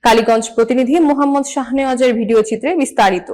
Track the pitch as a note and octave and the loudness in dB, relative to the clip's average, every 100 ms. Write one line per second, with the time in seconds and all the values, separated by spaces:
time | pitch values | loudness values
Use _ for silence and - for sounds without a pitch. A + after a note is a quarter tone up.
0 | - A3+ A3+ A3+ A3+ - A3+ B3+ B3+ D#4+ | 2 2 2 0 0 -2 0 0 2 2
1 | D#4 C#4+ C#4+ C#4 C#4 - A#3+ C4+ C4+ B3+ | 2 2 0 0 -2 -6 -4 -2 -2 0
2 | B3+ A#3 G#3 A3+ G#3+ A3 C4 F4 C4+ - | 0 0 0 0 0 -4 -4 -2 -2 0
3 | G3+ F#3 F3+ | 0 0 -6